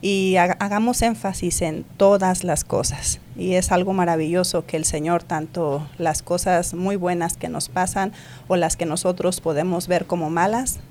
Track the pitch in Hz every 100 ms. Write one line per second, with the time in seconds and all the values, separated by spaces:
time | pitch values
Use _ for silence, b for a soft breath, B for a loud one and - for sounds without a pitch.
0 | 190 196 190 185 180 180 202 202 226 247
1 | 233 226 196 190 180 - 170 156 - -
2 | 196 202 190 180 180 151 - - - -
3 | - - - - 180 185 180 180 190 190
4 | 175 165 156 175 180 175 160 160 160 160
5 | 156 170 - 160 156 - 156 143 151 -
6 | 165 156 - 175 190 180 180 175 185 202
7 | 180 175 170 - 165 156 - - 185 -
8 | 196 B B B B 185 165 - 165 160
9 | 185 180 170 185 165 147 170 185 180 180
10 | 180 175 156 170 185 226 254 - -